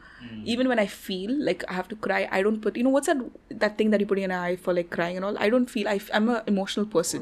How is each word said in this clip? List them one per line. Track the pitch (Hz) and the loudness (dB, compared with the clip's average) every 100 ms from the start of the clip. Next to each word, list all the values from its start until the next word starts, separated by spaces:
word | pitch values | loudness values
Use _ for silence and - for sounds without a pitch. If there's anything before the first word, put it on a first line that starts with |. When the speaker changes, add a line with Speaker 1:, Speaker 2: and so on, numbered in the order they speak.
| - - | -20 -18
Speaker 1:
Hmm. | 123 220 | -14 -10
Speaker 2:
Even | 214 233 262 | -4 0 2
when | 233 | 2
I | 196 | 0
feel | - - 185 196 285 208 | -2 -6 -4 -2 -2 0
like | 180 - | -2 -4
I | |
have | 185 - | -6 -6
to | |
cry, | 214 202 196 196 | -6 -2 -2 0
I | - | 2
don't | 208 220 | 2 0
put, | 214 233 | -2 0
you | |
know, | 254 | 2
what's | 277 285 | 2 2
that, | 294 226 - - | 0 -2 -12 -14
that | 214 208 208 | -2 -2 2
thing | 214 | 2
that | 208 | 4
you | 208 | 2
put | 196 | 0
in | 190 | 0
your | 185 | -2
eye | 175 185 | -2 -2
for, | - | 0
like, | 175 175 | 0 0
crying | - 170 | -2 -2
and | 185 | -2
all? | 196 - | -4 0
I | 208 | 2
don't | 254 247 | 4 2
feel, | 214 202 | -2 0
I | |
f-, | 202 - | -2 0
I'm | 214 220 | 2 2
an | 233 - | 2 0
emotional | 196 196 - 208 | 0 0 -2 0
person. | 165 175 143 | 2 0 -2